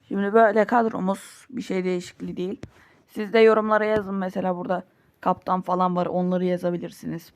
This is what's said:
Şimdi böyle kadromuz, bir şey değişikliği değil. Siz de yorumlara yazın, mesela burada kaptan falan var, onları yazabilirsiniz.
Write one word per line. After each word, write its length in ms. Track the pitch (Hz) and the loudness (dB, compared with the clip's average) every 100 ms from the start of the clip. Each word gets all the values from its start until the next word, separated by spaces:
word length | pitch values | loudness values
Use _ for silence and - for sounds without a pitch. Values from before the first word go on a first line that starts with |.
| - | -6
Şimdi 240 | 196 202 | -2 2
böyle 320 | 226 220 220 | 4 6 4
kadromuz, 840 | 196 240 226 175 185 190 - - - | 2 2 0 -2 -2 -4 -8 -20 -14
bir 120 | 226 | -12
şey 220 | - 185 | -6 -4
değişikliği 520 | 185 180 180 - 180 175 | -2 -4 -6 -12 -10 -6
değil. 240 | 180 - - _ _ _ _ | -6 -8 -14 _ _ _ _
Siz 240 | 214 208 | -10 0
de 60 | 226 | 6
yorumlara 460 | 220 214 214 214 | 6 6 2 2
yazın, 300 | 214 214 190 | 2 0 -2
mesela 420 | 196 185 190 185 180 | -4 -4 -2 -4 -4
burada 260 | 180 180 - _ _ _ | -4 -6 -6 _ _ _
kaptan 400 | 185 185 - 185 | -2 -2 -2 -2
falan 360 | 180 180 185 180 | 0 0 2 0
var, 100 | 175 | -2
onları 380 | 180 180 180 | 0 0 0
yazabilirsiniz. 880 | 180 175 175 175 - - 165 165 - | 0 -2 -2 -4 -8 -12 -10 -10 -12